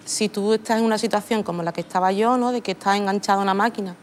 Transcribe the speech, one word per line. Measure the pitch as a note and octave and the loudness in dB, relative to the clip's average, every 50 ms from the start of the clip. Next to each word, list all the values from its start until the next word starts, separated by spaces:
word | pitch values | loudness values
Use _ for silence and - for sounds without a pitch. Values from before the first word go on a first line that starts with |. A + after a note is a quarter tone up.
| - | -10
si | - - - A3 G3+ | -8 -4 -2 -2 -2
tú | - G#3 G3 G#3+ A3 | -2 0 0 2 0
estás | G#3+ A3 - A3+ A3 | 0 0 0 0 2
en | A3+ | 2
una | A3+ G#3+ G#3+ | 2 2 0
situación | A3+ G#3+ G3+ G#3 G3+ - A#3 G#3+ F#3 | 0 0 -2 -2 -2 0 -2 -2 -2
como | - F3 F3 E3 | -2 -4 -4 -2
la | E3+ E3+ | -4 -4
que | - | -4
estaba | E3 - - F#3 F#3 F#3+ F#3+ | -6 -4 -2 0 2 2 2
yo, | G3 A3 A#3 B3+ | 2 2 2 2
¿no? | B3 A#3+ B3 B3 | 2 2 0 -2
De | A#3+ | -2
que | A#3+ G3 F#3 | -4 -4 -6
estás | - - G3 G3 | -2 0 2 2
enganchado | G3+ G3+ G3 G3 G3+ - - G3 G3 | 2 2 0 -2 0 0 2 2 2
a | G3 | 2
una | G3 F#3+ | 2 2
máquina | G3 G#3+ A#3+ A3+ - G3 F#3 F3 - | 2 2 0 0 -2 -8 -8 -8 -12